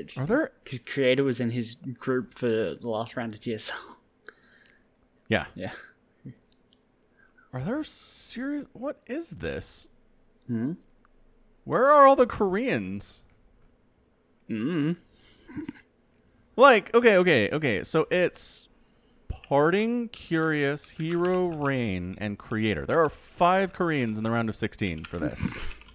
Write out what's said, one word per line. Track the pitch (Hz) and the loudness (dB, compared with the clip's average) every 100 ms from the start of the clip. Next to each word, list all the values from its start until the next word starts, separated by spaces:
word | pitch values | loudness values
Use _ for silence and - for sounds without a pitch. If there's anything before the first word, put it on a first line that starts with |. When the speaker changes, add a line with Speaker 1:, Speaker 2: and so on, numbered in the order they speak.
Speaker 1:
interesting. | 73 127 | -8 -6
Speaker 2:
Are | 143 | 0
there | 269 320 - - | 0 0 -6 -12
Speaker 1:
'Cause | 120 - | -12 -6
Creator | 143 127 127 | 2 2 4
was | 139 123 | 2 0
in | 120 | -2
his | 120 113 - | -2 -6 -10
group | 131 120 - 127 104 | -12 -8 -2 -2 -4
for | - 120 | -4 0
the | 110 92 71 | 0 -2 -4
last | 117 107 117 - | -4 -4 -4 -8
round | 117 | -8
of | 107 | -8
T | 120 | -8
S | 107 - | -6 -6
L. | - - - _ _ - - _ _ - _ _ _ _ _ - | -8 -12 -20 _ _ -20 -20 _ _ -20 _ _ _ _ _ -4
Speaker 2:
Yeah. | 107 - - | -2 -2 -10
Speaker 1:
Yeah. | 92 - - _ _ _ 135 - _ _ _ _ _ _ _ _ _ _ _ | -12 -12 -18 _ _ _ -20 -20 _ _ _ _ _ _ _ _ _ _ _
Speaker 2:
Are | 131 | -10
there | 151 285 | -6 -6
serious? | 302 - - - - 226 269 294 - | -8 -12 -14 -14 -12 -10 -6 -8 -10
What | - 269 - - | -10 -10 -10 -10
is | 277 330 | -10 -8
this? | 117 82 69 - - - _ _ _ _ _ - | -8 -8 -6 -8 -12 -14 _ _ _ _ _ -6
Speaker 1:
Hmm? | 117 127 180 _ _ _ _ _ _ _ _ | -4 -4 -6 _ _ _ _ _ _ _ _
Speaker 2:
Where | - 165 269 | -2 2 6
are | 294 269 | 10 10
all | 269 | 8
the | 247 | 4
Koreans? | - 202 190 254 139 92 101 - - - _ _ _ _ _ _ _ _ _ _ _ - | 2 0 0 0 -2 -2 -8 -10 -16 -20 _ _ _ _ _ _ _ _ _ _ _ -10
Speaker 1:
Mm-hmm. | 110 131 175 147 175 _ _ - _ - 269 320 - _ _ _ _ _ _ _ - | -6 -2 -2 -2 -4 _ _ -20 _ -16 -12 -12 -14 _ _ _ _ _ _ _ 6
Speaker 2:
Like, | 277 220 - | 8 8 4
okay, | 233 240 190 | 4 6 6
okay, | 180 135 101 | 6 4 2
okay. | 156 147 95 | 0 0 -2
So | - 160 - | 0 0 2
it's | 180 170 - - - - _ _ _ _ _ - | 0 0 -2 -10 -12 -16 _ _ _ _ _ -14
Parting, | - - 139 156 196 226 240 233 | -14 0 2 4 2 0 -2 -6
Curious, | - - 160 160 151 139 147 - | -10 -4 0 0 0 -2 -4 -10
Hero, | - 160 170 180 185 180 | -8 -4 -2 0 0 -2
Rain, | 156 143 131 117 92 90 95 | -2 -2 0 -2 -4 -6 -6
and | 104 101 | -6 -8
Creator. | - 110 110 80 69 | -6 -2 0 0 0
There | 156 | 2
are | 151 | 2
five | - - - 175 185 190 | -2 -14 0 2 4 0
Koreans | - 175 151 117 107 | -2 -2 0 -2 -2
in | |
the | 113 | -2
round | 117 110 | -2 -2
of | - | -4
sixteen | 110 - 101 80 82 | -6 -4 -4 -4 -8
for | 85 | -6
this. | 73 - - - - - - | -6 -4 -6 -4 -8 -10 -16